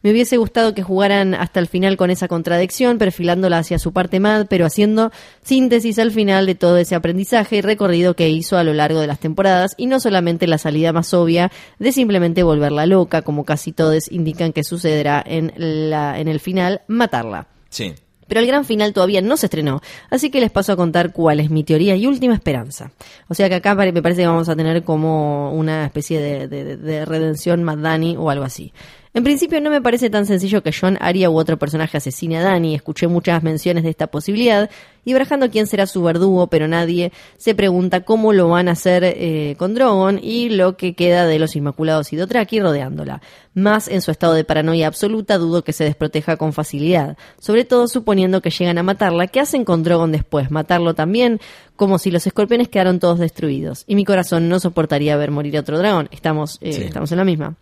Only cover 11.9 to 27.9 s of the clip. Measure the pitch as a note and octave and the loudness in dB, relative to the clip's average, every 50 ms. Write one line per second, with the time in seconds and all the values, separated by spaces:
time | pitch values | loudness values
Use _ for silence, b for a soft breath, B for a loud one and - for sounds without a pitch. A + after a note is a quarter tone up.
11.9 | B3+ C#4 B3+ A3 G3+ F#3 F3 E3+ E3+ F#3 F3+ E3 D#3 D3 D3 C#3+ D3 D3 D3+ E3+ | 2 2 2 2 2 2 2 2 2 2 2 4 4 2 2 0 0 0 2 4
12.9 | F#3+ F#3+ F3 E3+ - D#3+ D3+ - D3 D3 C#3+ - D3+ D3+ - - D#3 - E3 D#3 | 4 4 4 2 0 -2 -2 -2 -4 -4 -2 -2 -4 -4 -4 -8 -4 0 0 2
13.9 | D#3 D#3+ D#3 - - F3+ D#3+ D#3 D3+ - F3 E3 D#3 D#3+ D3 - F3 E3+ F3 E3 | 2 0 -2 -4 -6 -4 -4 -4 -2 -2 -4 -4 -2 -4 -6 -6 -6 -4 -2 0
14.9 | D3+ D3+ D3 D3 C#3+ C#3+ - - D#3+ E3 D#3+ D#3+ - - E3 D#3+ D#3 D#3 D#3 D#3 | 0 0 0 0 0 -2 -2 -4 -4 -4 -4 -4 -6 -6 -6 -4 -4 -2 -2 -2
15.9 | D#3 D3+ D3 C#3+ C#3 - D#3 D#3+ D#3 D#3 - F#3 F#3 F#3+ F3+ F3+ G3 F#3 _ - | -2 -2 -2 -4 -4 -4 -4 -4 -4 -4 -4 -4 -2 -2 0 0 -2 -4 _ -6
16.9 | A3 A#3 B3 G#3+ - B2 A2+ A2+ G2+ E2+ C#2+ _ _ _ _ _ - - A#2 F#2 | -2 0 0 0 -2 -4 -4 -6 -8 -10 -12 _ _ _ _ _ -12 -10 -10 -10
17.9 | D2+ - _ _ _ _ _ _ - A3 A#3 A#3+ C4 D4 C#4 - A3+ G#3 G#3 G#3 | -10 -12 _ _ _ _ _ _ 0 0 2 2 2 0 0 0 0 0 0 0
18.9 | G3+ G3+ F#3 F#3 G#3 F#3+ F#3 G#3+ C#4 - - G3+ - D#3 D3+ D3 C3+ C#3+ B B | 2 0 0 2 2 0 2 0 0 0 0 -2 -2 -2 -2 -2 -2 -4 B B
19.9 | B B B B - B3+ C#4+ D4 C4+ C#4 A#3+ G#3+ - G3 G3 - G3+ F3 F3+ E3 | B B B B -2 -2 -2 0 0 2 0 2 0 -2 0 0 0 0 0 0
20.9 | D#3 F3 F3 E3+ - - E3 D#3+ D3+ D3+ D3+ D3+ D#3 D#3 D3+ - D#3+ D#3 F3 G3+ | 2 0 0 0 -2 0 2 2 2 2 0 0 0 -2 0 2 2 2 4 2
21.9 | F#3+ F#3 G#3+ C4 C#4+ B3 B3+ B3 A#3 G3 - F3 C#3+ B2 A2 C3+ C#3 - - C3 | 2 2 2 0 0 2 2 2 2 2 0 -2 -4 -4 -6 -10 -14 -16 -18 -20
22.9 | _ B B B B B B B F3 - G3+ F#3+ F#3 F3+ - G3+ G3+ F#3+ G3+ F#3+ | _ B B B B B B B 0 0 2 2 2 0 2 2 2 4 2 2
23.9 | E3+ E3+ D#3 E3+ F3 F3 F3+ E3+ E3 E3 E3 E3+ D#3+ D#3 D#3+ D#3+ E3 E3+ E3 - | 2 2 2 2 2 2 2 2 4 2 2 0 -2 0 0 0 0 0 0 0
24.9 | D#3+ D#3 D#3 D#3+ D#3+ D#3 D3+ D3 D3 C#3+ C#3+ C#3 C#3+ D#3+ D#3 D#3 D#3 D#3 D3+ C#3 | -2 0 0 0 0 0 0 -2 -2 -2 -4 -4 -4 -2 -2 -2 -2 -2 -4 -4
25.9 | - D3+ D3 - E3 D#3 D3 C#3+ C#3+ C#3 C3+ C3+ C#3+ C#3+ C#3 C#3+ C#3+ - - D#3 | -6 -8 -6 -4 -4 -4 -2 -4 -6 -6 -8 -8 -10 -10 -10 -10 -12 -10 -8 -6
26.9 | D#3 D3+ D#3 D3+ D#3+ D#3+ D#3+ D#3 D#3 D3+ - F3 E3+ E3+ E3+ D#3+ D#3 D3+ D3+ D#3+ | -6 -6 -6 -4 -4 -2 -2 -2 -4 -4 -2 -2 0 0 0 -2 -4 -2 -2 -2